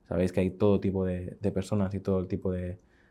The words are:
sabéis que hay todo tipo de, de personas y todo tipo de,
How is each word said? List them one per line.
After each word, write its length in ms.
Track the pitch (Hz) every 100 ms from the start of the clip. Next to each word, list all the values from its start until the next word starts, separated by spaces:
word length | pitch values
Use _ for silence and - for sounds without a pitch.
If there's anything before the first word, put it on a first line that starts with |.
| -
sabéis 240 | 87 90
que 80 | -
hay 100 | 92
todo 300 | 92 104 98
tipo 240 | 98 95
de, 340 | 92 92 90 -
de 120 | 101
personas 420 | 95 - 104 95
y 60 | 98
todo 260 | 98 95 90
tipo 240 | 98 95
de, 300 | 92 90 90 _ _ _